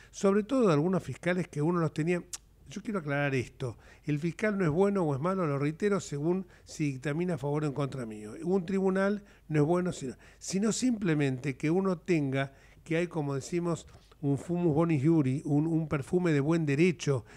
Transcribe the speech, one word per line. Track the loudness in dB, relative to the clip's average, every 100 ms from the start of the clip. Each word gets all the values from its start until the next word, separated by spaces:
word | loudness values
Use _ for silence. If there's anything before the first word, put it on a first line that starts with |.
| -20
sobre | -2 2 2
todo | 2 2 4
de |
algunos | 4 2 0
fiscales | -2 -4 -2 -2 -2
que | -2
uno | 0 0
los | 0
tenía. | 0 0 -2 -4 -14 -18 _ -16
Yo | -12
quiero | -6 -6
aclarar | -2 -2 0
esto, | 0 -4 -6 -10 -10 -18 -10 -4
el | -2
fiscal | -2 -2 -2 0
no |
es | 0
bueno | 4 2 2
o | 0 0
es |
malo, | 0 0 0
lo | 0
reitero, | -2 0 0 0
según | -2 -4 -2 -2 -4 -14 -16
si | -4 -2
dictamina | -2 -4 -2 -2
a | -2
favor | -2 -2
o | -2
en |
contra | -2 -4 -4 -8
mío. | -10 -12 -6
Un | 0 0
tribunal | 0 0 2 2 2 0 -6 -18 -2
no | 2
es | 4
bueno, | 2 0
sino, | -4 -8 -10 -18 -16
sino | -6 -2 0
simplemente | 0 0 0 0 2 2 0 -4 -2
que | 0
uno | 2 2 -2
tenga, | 0 0 2 -2 -4 -8 -20 -18
que | -4 -2
hay, | -2
como | -2 -4
decimos, | -4 -4 -4 -2 -4 -8 -20 -20 -6
un | -2 -2
fumus | -2 0 2 4
bonis | 2 4
iuri, | 4 4 2 0 0
un, | 2 2
un | 0 0
perfume | -4 -2 0 2
de | 2
buen | 2 2 2
derecho, | 4 4 2 0 -2 -4